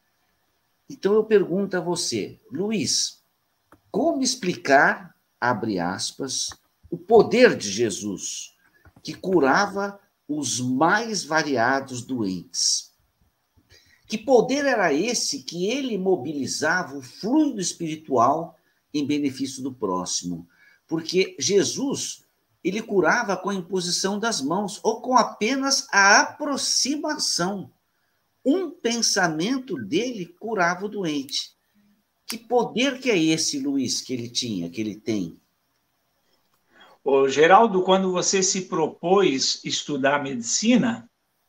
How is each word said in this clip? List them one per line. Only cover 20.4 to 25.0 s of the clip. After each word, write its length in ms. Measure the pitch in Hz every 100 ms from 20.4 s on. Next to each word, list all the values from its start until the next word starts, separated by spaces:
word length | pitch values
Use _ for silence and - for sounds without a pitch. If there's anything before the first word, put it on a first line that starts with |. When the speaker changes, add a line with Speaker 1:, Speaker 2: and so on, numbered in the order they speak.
| 82 _ _ _ _
Speaker 1:
Porque 480 | 160 160 175 185 -
Jesus, 880 | - 196 131 180 269 135 - - _ _ _ _
ele 180 | 220 208
curava 560 | - 196 156 220 214 185
com 140 | 190
a 40 |
imposição 640 | 196 170 190 175 - 190 208
das 200 | 233 220
mãos 380 | 262 180 202 -
ou 160 | 214 226